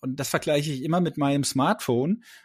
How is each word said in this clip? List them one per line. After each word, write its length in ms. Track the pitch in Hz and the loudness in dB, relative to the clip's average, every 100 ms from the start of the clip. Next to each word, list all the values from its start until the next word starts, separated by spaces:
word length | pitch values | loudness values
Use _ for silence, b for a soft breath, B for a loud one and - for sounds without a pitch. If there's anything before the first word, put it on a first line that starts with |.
und 180 | 131 135 | -8 -6
das 100 | 139 | -4
vergleiche 420 | 165 160 147 151 | -2 0 0 0
ich 100 | 135 | -4
immer 200 | 147 175 | 0 0
mit 160 | 170 151 | 0 0
meinem 260 | 139 143 | 0 2
Smartphone, 800 | 135 135 147 220 - 120 143 226 B B | 0 2 2 0 0 0 0 -2 B B